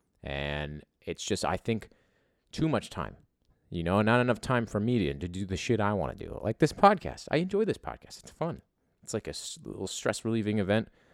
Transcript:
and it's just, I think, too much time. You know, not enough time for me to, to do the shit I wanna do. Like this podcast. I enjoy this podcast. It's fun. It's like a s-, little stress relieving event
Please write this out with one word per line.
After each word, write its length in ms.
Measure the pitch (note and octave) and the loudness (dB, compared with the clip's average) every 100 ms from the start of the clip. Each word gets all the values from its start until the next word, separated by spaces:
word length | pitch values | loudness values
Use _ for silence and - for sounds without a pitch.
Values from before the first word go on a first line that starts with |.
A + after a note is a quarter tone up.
| _ _ | _ _
and 640 | - C#2 C#2+ D2 D2 D2 - _ | -8 -4 -2 -4 -6 -8 -16 _
it's 240 | - E2 | -10 -8
just, 220 | - G2 D2 | -4 -2 -2
I 100 | F#3 | -2
think, 320 | - A2+ - _ _ _ _ _ _ | -2 -4 -6 _ _ _ _ _ _
too 160 | - D#3+ | -2 0
much 220 | A#2+ - | 0 -2
time. 260 | - A#1+ - _ _ _ _ - | -6 -8 -10 _ _ _ _ -8
You 140 | F2+ | -4
know, 180 | E2 G2 | 2 4
not 200 | G#2+ A#2+ | 6 4
enough 180 | B2 A#2 | 4 0
time 260 | - B2+ A#2 | 0 0 0
for 140 | G#2+ | 0
me 180 | G#2+ B2 | 2 2
to, 140 | D#2+ | 2
to 140 | C#2 F2 | 0 -4
do 180 | F2+ F#2+ | -4 -4
the 120 | F#2 | -2
shit 240 | - A2+ | 0 2
I 100 | G#2 | 2
wanna 240 | G#2 C#2+ - | 0 -2 -6
do. 240 | - - | -10 -6
Like 180 | - A2+ | -4 2
this 120 | D3+ | 2
podcast. 560 | - G3+ G#3 - - - | 6 6 6 -2 -10 -2
I 60 | D3+ | 0
enjoy 280 | F#3 G3+ G#3+ | 2 0 0
this 120 | - | -2
podcast. 460 | - A#2 - - | -6 -12 -14 -20
It's 80 | - | -14
fun. 300 | - E3 - - _ _ _ | -6 -6 -6 -12 _ _ _
It's 100 | - | -8
like 140 | A2 - | -6 -6
a 40 | |
s-, 280 | D2 - - | -8 -10 -12
little 260 | - - F#2+ | -12 -8 -6
stress 360 | - - G#2+ | -2 -2 0
relieving 360 | A2+ A2+ G#2 G#2+ | 0 0 2 2
event 280 | F#2+ G#2+ - _ _ | 4 2 0 _ _